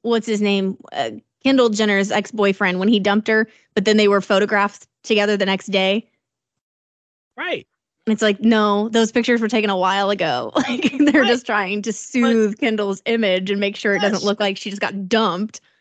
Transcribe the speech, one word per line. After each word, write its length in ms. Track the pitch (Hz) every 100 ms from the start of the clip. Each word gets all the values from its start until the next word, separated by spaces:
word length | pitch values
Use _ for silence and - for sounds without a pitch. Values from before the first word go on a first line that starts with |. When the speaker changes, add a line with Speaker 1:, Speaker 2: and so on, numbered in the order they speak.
Speaker 1:
what's 260 | 233 233 220
his 140 | 214
name? 360 | 208 196 190 - -
Uh, 180 | - 117 - - _
Kendall 260 | 269 269 240
Jenner's 420 | 208 214 196 196
ex-boyfriend, 680 | 208 202 220 196 196 196 180
when 80 | 190
he 120 | 240
dumped 280 | 196 202 214
her, 200 | 220 220 _ _
but 100 | - 196
then 120 | 214
they 100 | 208
were 140 | 202
photographed 680 | 185 196 202 208 202 - - _
together 320 | - 214 208 202
the 100 | 190
next 220 | 190 -
day. 420 | 196 190 202 - _ _ _ _ _ _ _ _ _ _ _ _ -
Speaker 2:
Right. 300 | 349 254 - _ _ _ -
Speaker 1:
And 60 |
it's 80 | 214
like, 180 | 214 202
no, 500 | 220 220 208 202 220
those 220 | 226 220
pictures 300 | 240 233 233
were 60 | 220
taken 220 | 226 208
a 80 | 190
while 320 | 185 196 196
ago. 420 | 202 160 123 113
<laughs> 20 | -
Like, 380 | 262 247 247 269
they're 240 | 294 294
Speaker 2:
Right. 60 | 240
Speaker 1:
just 180 | 240 -
trying 360 | 208 190 208
to 60 | 208
Speaker 2:
But 60 | 208
Speaker 1:
soothe 640 | - 254 233 226 214 -
Kendall's 420 | 254 220 196 196 -
image 460 | 233 208 185 190
and 80 | 202
make 160 | 202 208
sure 200 | 214 196
it 40 |
doesn't 180 | 202 202
Speaker 2:
Yes. 40 |
Speaker 1:
look 160 | 202 202
like 180 | 202 196
she 120 | 208
just 120 | 196
got 260 | 208 202 190
dumped. 520 | 226 220 175 214 - - _